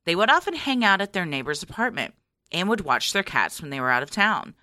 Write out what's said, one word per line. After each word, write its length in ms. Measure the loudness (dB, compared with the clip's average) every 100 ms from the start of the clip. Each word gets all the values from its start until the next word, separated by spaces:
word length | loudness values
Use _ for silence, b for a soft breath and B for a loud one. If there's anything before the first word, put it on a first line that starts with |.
| -2
They 100 | 2
would 140 | 4
often 240 | 4 2
hang 300 | -4 -2 2
out 160 | 4 4
at 140 | 2
their 120 | -4 -4
neighbor's 380 | -4 -4 -6
apartment 500 | -8 -4 -4 -2 -8 _ _ _ _
and 160 | -4 0
would 140 | 0
watch 320 | 2 0 2
their 100 | -2
cats 380 | 0 0 0 -2
when 80 | -10
they 100 | -4
were 100 | 0
out 140 | 0
of 80 | 0
town. 420 | 0 2 0 -6 -16